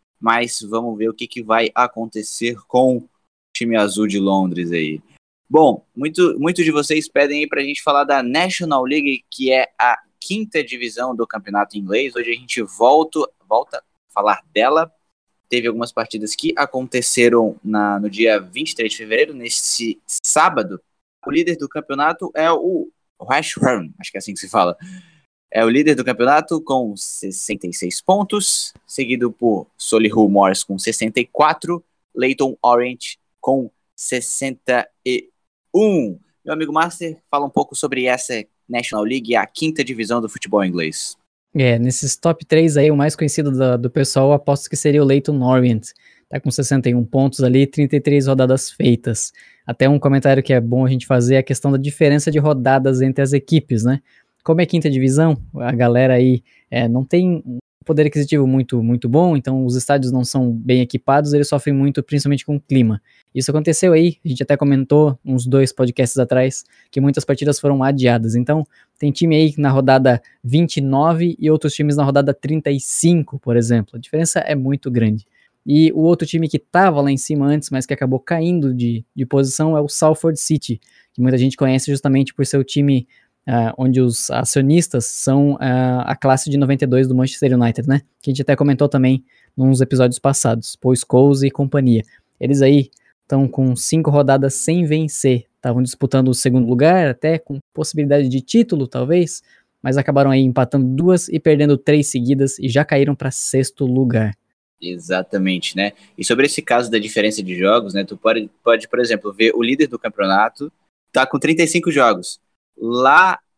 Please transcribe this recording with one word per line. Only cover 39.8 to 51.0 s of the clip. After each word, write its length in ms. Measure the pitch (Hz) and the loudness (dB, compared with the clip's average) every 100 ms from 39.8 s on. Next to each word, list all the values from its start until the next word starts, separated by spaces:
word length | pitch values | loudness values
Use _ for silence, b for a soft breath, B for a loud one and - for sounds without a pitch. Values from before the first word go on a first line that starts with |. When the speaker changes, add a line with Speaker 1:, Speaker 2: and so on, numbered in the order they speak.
Speaker 1:
divisão 380 | 127 117 107 120 | -6 -6 -4 -4
do 80 | 110 | -6
futebol 340 | - - 104 | -10 -4 -2
inglês. 540 | 95 87 80 - - - _ _ _ 151 | -2 -4 -6 -8 -12 -16 _ _ _ -2
Speaker 2:
É, 240 | 127 117 | 0 2
nesses 360 | 123 123 139 - | 0 -2 -6 -4
top 300 | 170 160 - | -2 -2 0
três 320 | 160 165 147 | 2 4 4
aí, 140 | 151 | 2
o 40 | 147 | 2
mais 200 | 147 - | 0 -2
conhecido 360 | 151 - 147 | -4 -2 -2
da, 260 | 131 131 123 | 0 0 0
do 120 | 120 | -2
pessoal, 420 | 147 135 135 135 | -2 -2 2 2
aposto 380 | 143 143 139 - | 2 0 -4 -4
que 60 | 151 | -4
seria 260 | 151 147 | 0 2
o 40 | 139 | 4
Leyton 360 | 139 139 143 | 2 0 0
Orient. 460 | 127 127 123 110 - b b b _ | 2 4 2 0 -6 b b b _
Tá 120 | 139 | -8
com 100 | - | -4
sessenta 400 | - 131 139 123 | -4 0 0 2
e 60 | 123 | 0
um 100 | 117 | 0
pontos 380 | 135 135 127 | 0 0 0
ali, 240 | 127 131 139 | 2 2 2
trinta 280 | 151 143 147 | 0 0 0
e 60 | |
três 240 | 143 143 135 | 2 2 2
rodadas 460 | 131 127 131 - | 2 2 2 -2
feitas. 600 | - 120 120 - 113 - b b b - | -2 2 2 0 -6 -8 b b b -10
Até 220 | 120 131 | 0 2
um 120 | 143 | 2
comentário 420 | 143 139 139 135 | 2 2 4 2
que 120 | 135 | 2
é 60 | 127 | 2
bom 260 | 117 123 131 | 2 0 0
a 40 | |
gente 160 | 131 | -2